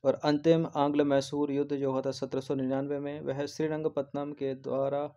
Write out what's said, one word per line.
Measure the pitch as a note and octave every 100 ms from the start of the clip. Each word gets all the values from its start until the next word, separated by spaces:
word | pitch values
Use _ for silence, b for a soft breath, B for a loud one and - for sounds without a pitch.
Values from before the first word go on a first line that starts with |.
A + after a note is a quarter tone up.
और | C#3
अंतिम | B2 D3+ D3 E3 E3 E3 D3+
आंग्ल | C#3+ D3
मैसूर | C#3+ C#3 C#3 D3 D3
युद्ध | C#3 D3 C#3+
जो | C#3
हुआ | C3
था | C3+
सत्रह | C3+ C3+ C3+
सौ | - C3+
निन्यानवे | C3 C3+ C#3+ C#3+
में, | C#3+ D3+
वह | C#3 C3+ D3
श्रीरंगपत्तनम | - D#3 D#3 D#3 D3 C#3 C#3+ C#3+
के | D3 C3+ C3+
द्वारा | C3+ C3 C#3 C#3 D3